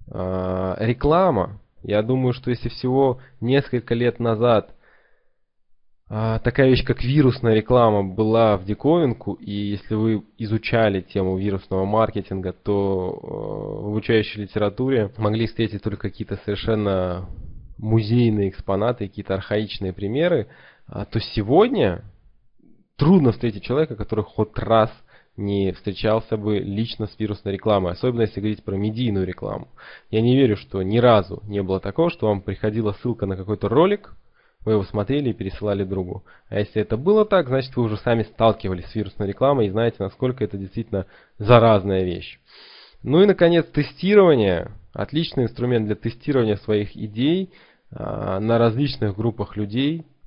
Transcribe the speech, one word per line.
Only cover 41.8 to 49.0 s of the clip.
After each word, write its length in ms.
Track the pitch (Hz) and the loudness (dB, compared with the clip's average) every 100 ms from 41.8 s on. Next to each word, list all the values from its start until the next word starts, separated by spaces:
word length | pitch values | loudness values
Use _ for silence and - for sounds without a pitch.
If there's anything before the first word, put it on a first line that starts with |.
| 98 95 | 2 0
вещь. 340 | 90 85 - - _ - - - - - | 0 -4 -10 -20 _ -20 -20 -20 -20 -12
Ну 200 | 113 156 | 2 6
и, 40 | 208 | 6
наконец, 380 | - 170 170 - | 6 4 4 2
тестирование. 1080 | 147 143 - 185 208 180 135 98 85 - - - | -2 -4 -4 4 6 6 6 4 0 -4 -14 -14
Отличный 520 | - 101 147 165 135 | -8 -4 -4 -4 -2
инструмент 420 | 113 104 123 120 107 | -4 -2 -2 0 0
для 80 | |
тестирования 640 | 104 117 - - 131 110 101 | -4 -6 -6 -2 0 2 0
своих 380 | - 104 104 | 0 -2 -2
идей, 560 | - 107 104 143 185 185 _ _ _ _ | -8 -10 -2 0 0 -4 _ _ _ _
а, 480 | - - 104 104 95 | -10 -8 -6 -4 -4
на 200 | 110 117 | 0 4
различных 580 | 117 117 143 - | 2 2 -4 -2